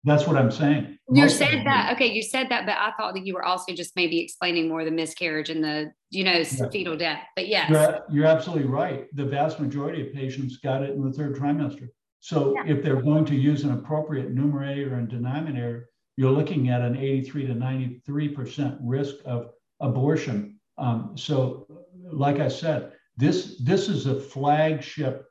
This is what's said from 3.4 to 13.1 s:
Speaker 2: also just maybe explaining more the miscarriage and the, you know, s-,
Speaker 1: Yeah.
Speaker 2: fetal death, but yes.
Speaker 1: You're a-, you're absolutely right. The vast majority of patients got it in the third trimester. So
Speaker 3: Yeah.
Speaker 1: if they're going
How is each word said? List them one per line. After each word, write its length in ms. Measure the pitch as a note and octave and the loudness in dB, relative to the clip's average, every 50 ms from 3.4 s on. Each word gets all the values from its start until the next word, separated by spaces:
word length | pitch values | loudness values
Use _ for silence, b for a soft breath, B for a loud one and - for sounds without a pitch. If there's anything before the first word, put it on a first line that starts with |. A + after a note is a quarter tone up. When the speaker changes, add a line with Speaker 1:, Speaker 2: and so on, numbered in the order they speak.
| - | -2
Speaker 2:
also 300 | F3 F#3 F#3 F#3 - F3+ | -2 -2 -2 -4 -8 -8
just 220 | E3+ F3 - _ | -8 -8 -8 _
maybe 240 | F3+ F3 E3 E3+ E3 | 0 0 2 2 0
explaining 500 | - - - - F#3 F3 E3+ E3+ D#3+ E3 | -2 -4 -6 -4 -2 0 0 2 0 0
more 160 | D#3+ E3 D#3+ | 0 -2 -2
the 60 | D#3+ | -2
miscarriage 580 | D#3+ E3 D#3+ D#3+ - - F3+ E3 D#3 D#3 D3+ D#3+ | -2 -2 -2 -4 -6 -6 -4 -2 -2 -2 -4 -4
and 140 | D#3+ D#3 D#3 | -4 -2 -2
the, 280 | D3+ D3+ D3+ D3+ D3+ _ _ _ _ | -2 -2 -4 -6 -6 _ _ _ _
you 120 | - F#3+ F#3 | -4 -2 0
know, 80 | F#3+ | 2
s-, 280 | F3+ E3+ D#3+ - C3+ C3 | 2 2 2 0 -2 -4
Speaker 1:
Yeah. 100 | B2 - | -4 -4
Speaker 2:
fetal 260 | - G#3 F#3 F3+ D#3+ | -4 -6 -4 -4 -4
death, 300 | D#3 E3+ E3 D3+ - - - _ | -4 -4 -4 -4 -6 -10 -10 _
but 120 | - F#3 | -8 -4
yes. 220 | F#3+ G#3+ F#3 D#3 D3 | 0 0 0 4 4
Speaker 1:
You're 100 | D#3 D#3 | 4 6
a-, 240 | D3+ D3+ - - - - | 6 4 2 -2 -6 -2
you're 160 | D3+ D3 D3+ | 0 4 6
absolutely 420 | D#3+ D#3+ D#3+ - F3+ E3 D#3 C3+ | 6 4 4 2 -2 -2 -2 0
right. 460 | B2 C3 C#3+ E3+ F3+ C#3 - - - - | 0 0 0 -2 -2 -4 -8 -10 -10 -8
The 100 | C#3 C#3 | -6 -4
vast 340 | B2 C#3 C#3 D3 D#3+ - - | -2 0 0 0 0 0 -2
majority 480 | D3+ C#3+ C#3 C#3+ C#3+ D3+ - D3+ - | -4 -4 -2 -4 -4 -4 -4 -6 -8
of 60 | - C#3 | -8 -8
patients 440 | C#3 C3+ C3 B2+ C#3 C3 B2 - | -8 -8 -6 -6 -6 -6 -8 -8
got 260 | - - C#3 C3 C3+ C#3 | -6 -4 -2 -2 -2 -2
it 80 | C#3 | -4
in 120 | C#3 C#3 C3+ | -4 -2 -4
the 80 | C3 | -4
third 240 | B2+ - D3+ C#3 C3 | -2 -4 -4 -4 -4
trimester. 540 | C3 C#3 C#3+ D3 D#3+ D3 A#2 - - B2+ A#2+ _ _ _ _ _ _ | -2 0 0 0 0 -2 -4 -6 -10 -16 -18 _ _ _ _ _ _
So 360 | _ - E3+ D#3 C#3 C3+ C#3 | _ -2 0 2 2 2 2
Speaker 3:
Yeah. 180 | - - D#3 D3+ | 0 2 0 0
Speaker 1:
if 100 | C#3 - | 2 2
they're 180 | C#3+ C3 C3 | 2 0 2
going 240 | B2 D3+ | 4 4